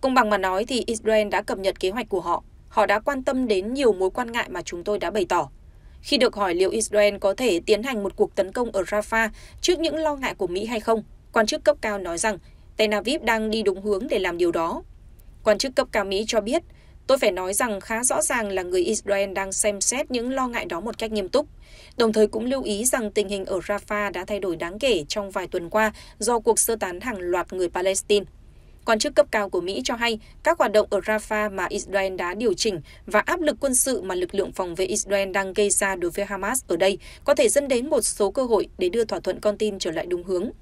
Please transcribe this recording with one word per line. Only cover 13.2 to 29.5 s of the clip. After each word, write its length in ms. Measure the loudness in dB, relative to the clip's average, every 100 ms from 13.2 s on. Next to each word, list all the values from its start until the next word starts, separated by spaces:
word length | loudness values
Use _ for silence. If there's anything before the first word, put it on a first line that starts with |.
đang 280 | 0 0 0
đi 120 | 0
đúng 200 | 0 0
hướng 260 | -2 -2 0
để 80 | -2
làm 200 | -2 0
điều 140 | 0
đó. 300 | 2 -2 -4 -10 -20 -20 -20 -20 -4
Quan 140 | 2 2
chức 160 | 2
cấp 140 | 0 0
cao 120 | 0
Mỹ 200 | -2 -2 0
cho 140 | 0
biết, 220 | 2 -2 -2 -20 -20 -20 0
"Tôi 120 | 4
phải 140 | 4
nói 220 | 0 -2
rằng 260 | 0 0 -2
khá 240 | -4 -2
rõ 180 | 0 0
ràng 300 | 0 0 -2
là 100 | -4
người 200 | 0 0
Israel 500 | 2 0 0 0 0
đang 200 | -2 -4
xem 280 | 0 0 0
xét 300 | -2 -2 -2
những 200 | -2 -2
lo 180 | -2 -2
ngại 160 | -4
đó 160 | -6 -6
một 180 | -6 -6
cách 140 | -4
nghiêm 160 | -4 0
túc." 180 | 0 0 -8 -20 -20 -20 0
Đồng 160 | 2
thời 140 | 6 4
cũng 180 | 4
lưu 180 | -2 -2
ý 220 | -2 -2
rằng 260 | 0 0 0
tình 180 | -2 -2
hình 160 | -2
ở 140 | -4 -4
Rafah 540 | -2 -6 -2 -4 -2
đã 120 | -4
thay 160 | -6 -4
đổi 160 | -4 -4
đáng 220 | -6 -2
kể 260 | 2 2 0
trong 220 | -6 -4
vài 160 | -6 -4
tuần 240 | -6 -2
qua 220 | 0 0 -2 -20 -6
do 200 | 0 0
cuộc 200 | 2 2
sơ 180 | 2 0
tán 240 | -4 -6
hàng 160 | -8 -6
loạt 340 | -2 -2 -2
người 160 | -2 -2
Palestine. 580 | 0 0 0 2 0 0 -14 -20 -20 -20 -12 0
Quan 120 | 0
chức 160 | 2
cấp 120 | 4 4
cao 180 | 2
của 120 | 0